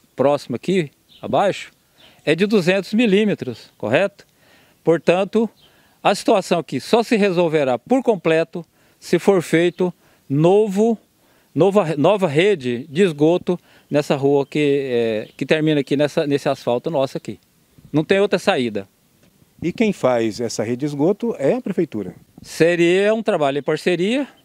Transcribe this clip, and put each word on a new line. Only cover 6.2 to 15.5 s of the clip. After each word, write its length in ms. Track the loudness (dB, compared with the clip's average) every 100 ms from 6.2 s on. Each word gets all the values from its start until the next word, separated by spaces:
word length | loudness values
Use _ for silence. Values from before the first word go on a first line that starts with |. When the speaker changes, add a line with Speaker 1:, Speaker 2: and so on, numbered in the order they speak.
| 2 0 0 -4
Speaker 1:
aqui 220 | -4 -8
só 200 | 0 0
se 140 | 2 2
resolverá 640 | 2 2 0 2 0 -2
por 240 | 0 0
completo 640 | 0 -2 0 0 0 -8 -14 _ _ _
se 200 | -2 0
for 220 | 2 2
feito 520 | 2 0 0 0 -4 -6 _ _ -4
novo, 680 | 2 4 4 2 0 0 0 _ _ _ _ _
nova, 420 | 0 2 2 0 2
nova 320 | 2 2 0
rede 580 | 2 2 0 -2 -6 -4
de 140 | 0
esgoto 560 | 0 2 0 0 -2 -6 _ _ -4
nessa 260 | -2 -2 0
rua 300 | 2 0 0
que, 140 | -2 0 0 -2
é, 400 | -2 0 -2 -6 -6
que 100 |
termina 360 | -2